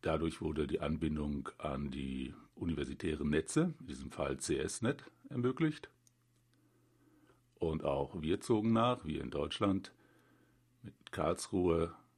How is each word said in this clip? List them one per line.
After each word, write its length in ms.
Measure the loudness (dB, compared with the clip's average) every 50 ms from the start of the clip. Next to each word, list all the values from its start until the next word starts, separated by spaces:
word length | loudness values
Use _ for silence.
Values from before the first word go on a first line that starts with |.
Dadurch 380 | 2 2 2 2 2 0 -2 -2
wurde 240 | -2 -2 0 0 0
die 140 | 0 0 0
Anbindung 680 | 0 0 0 0 0 0 0 0 0 -2 -2 -4 -6 -8 -8 -6
an 320 | -4 -4 -2 -2 -4 -4
die 440 | -4 -4 -4 -4 -4 -4 -6 -8 -10 -14 -20 _ _
universitären 720 | -4 -2 -2 -2 -2 -2 -4 -6 -4 -2 -2 -2 0 0 2
Netze, 420 | 2 2 2 4 2 2 2 2 0 -6
in 60 | -10
diesem 240 | -12 -10 -10 -10 -10
Fall 280 | -4 -4 -2 -2 -2 -4
C 200 | -2 -2 0 0
S 240 | 0 -4 -4 0
net, 220 | 0 0 0 -2 -8 -20 _ _ -14 -6
ermöglicht. 600 | -4 0 0 0 2 2 0 0 0 -4 -12 -18 _ _ _ -20 _ _ _ _ _ _ _ _ _ _ _ _ _ _ _ _ _ _ _ _ _ _ _ _ _ _ _ _ _
Und 300 | _ 0 0 0 2 2
auch 360 | 2 2 2 0 -2 -4 -4
wir 200 | 0 0 0 0
zogen 320 | 2 2 2 4 4 4
nach, 320 | 4 6 4 4 2 0 -4
wir 180 | -6 -4 -4
in 80 | -4 -4
Deutschland, 600 | -2 -2 -2 -2 0 2 2 2 2 2 -2 -6 -18 _ _ _ _ -20 _ _ _ _ _ _ _ _ _ _ _ _
mit 300 | -18 -18 -18 _ _ -10
Karlsruhe 840 | -2 0 2 2 2 0 -2 -2 0 2 4 4 4 4 2 0 -2 -12 -20 _ _